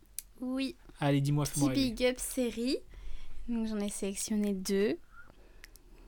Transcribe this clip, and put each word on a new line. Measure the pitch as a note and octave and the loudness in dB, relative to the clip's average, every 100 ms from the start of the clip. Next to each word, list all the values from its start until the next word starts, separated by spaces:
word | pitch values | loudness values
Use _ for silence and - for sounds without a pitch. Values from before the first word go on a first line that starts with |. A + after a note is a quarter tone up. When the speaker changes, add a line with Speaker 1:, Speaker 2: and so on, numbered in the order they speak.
| - - - - | -20 -16 -14 -8
Speaker 1:
Oui. | B3+ C4 C4+ - - - | -4 -2 -2 -4 -12 0
Speaker 2:
Allez, | C#3+ C#3+ | 4 4
dis-moi, | C#3 D3 C#3 | 4 2 0
fais-moi | D3 - | 2 2
Speaker 1:
Petit | C4+ | 4
Speaker 2:
rêver. | B3+ | 2
Speaker 1:
big | A3 B3 | 2 0
up | B3+ | 0
série. | - - A#3+ G#3+ B3 G4 - - - - - - - | -4 -2 0 0 0 -2 -4 -8 -4 -2 -2 -2 -2
Donc, | A#3 A3 | -2 -2
j'en | G#3+ | -2
ai | G#3 | -2
sélectionné | - G3 G3+ - G#3+ G#3 | -2 -4 -2 0 2 2
deux | F#3+ F#3+ G3 G#3+ - - - - - - - - - - - | 0 2 2 2 0 -8 -18 -18 -20 -20 -20 -20 -20 -20 -20